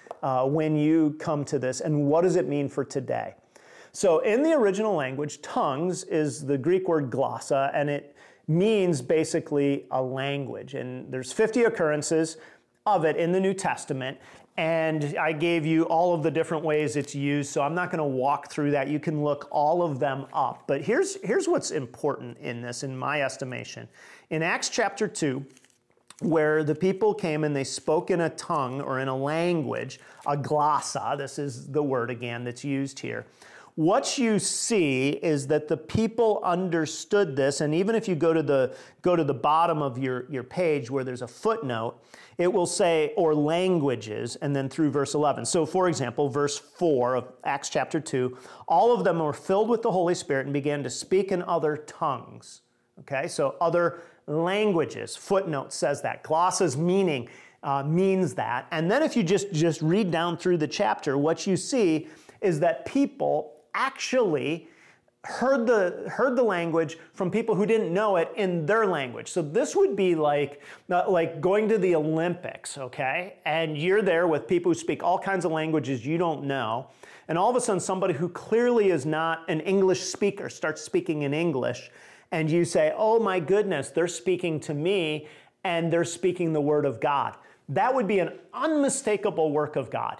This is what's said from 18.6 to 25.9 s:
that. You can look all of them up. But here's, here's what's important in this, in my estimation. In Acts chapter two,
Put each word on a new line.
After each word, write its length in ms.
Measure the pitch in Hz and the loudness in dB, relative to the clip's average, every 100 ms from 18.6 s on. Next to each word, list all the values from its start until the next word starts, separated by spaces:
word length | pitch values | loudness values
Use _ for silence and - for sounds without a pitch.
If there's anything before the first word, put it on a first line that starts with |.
| 147 | 0
that. 180 | 143 139 | 2 0
You 100 | 147 | -2
can 240 | 165 151 | -2 -2
look 240 | 147 143 - | 0 -2 -2
all 300 | 151 147 175 | 0 2 2
of 180 | 170 131 | 0 0
them 260 | 143 135 131 | -2 -2 -4
up. 320 | 151 123 - - | -2 -2 -4 -4
But 140 | 139 | -2
here's, 340 | 170 285 370 - | 0 0 0 -4
here's 240 | 190 339 349 | -2 0 0
what's 240 | 339 - | 0 -2
important 680 | 147 123 - 147 123 123 - | -6 -6 -4 -4 -4 -10 -12
in 220 | 127 120 | -10 -8
this, 220 | 120 123 | -8 -8
in 140 | 135 131 | -8 -6
my 240 | 131 147 | -4 -2
estimation. 680 | 135 - 131 120 - 123 117 - - - - | -2 -4 -10 -10 -12 -16 -18 -20 -20 -20 -6
In 120 | 160 | -2
Acts 240 | 170 190 - | 0 -2 -2
chapter 400 | - 196 - 214 | -2 -2 -2 -4
two, 380 | - 147 135 - - _ _ _ | -2 -2 -2 -8 -18 _ _ _